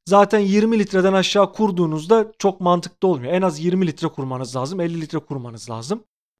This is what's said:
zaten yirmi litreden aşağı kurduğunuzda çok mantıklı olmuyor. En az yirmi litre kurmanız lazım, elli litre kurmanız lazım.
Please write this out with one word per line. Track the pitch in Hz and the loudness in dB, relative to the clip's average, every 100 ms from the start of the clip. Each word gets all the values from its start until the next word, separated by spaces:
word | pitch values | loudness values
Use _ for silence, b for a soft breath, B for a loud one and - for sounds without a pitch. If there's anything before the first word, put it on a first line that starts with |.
| - | 2
zaten | 202 202 214 | 4 4 2
yirmi | 202 202 220 226 | 2 2 2 2
litreden | 202 190 185 | 0 2 2
aşağı | 190 180 202 196 | 2 2 2 2
kurduğunuzda | 196 214 180 165 156 160 226 214 - | 2 -2 0 0 -2 2 2 2 -2
çok | 202 190 | -2 0
mantıklı | 175 175 - - 190 | 0 0 -2 -2 0
olmuyor. | 156 123 | 0 0
En | 180 | 0
az | 190 151 | 0 -2
yirmi | 170 185 180 | -2 0 0
litre | 143 160 | -2 -6
kurmanız | - 135 127 123 127 | -6 -8 -8 -8 -6
lazım, | 135 185 | -6 -4
elli | 170 170 | -6 -6
litre | 156 160 | -6 -8
kurmanız | - 135 120 113 - | -8 -12 -12 -16 -12
lazım. | 113 120 220 _ _ _ | -12 -8 -8 _ _ _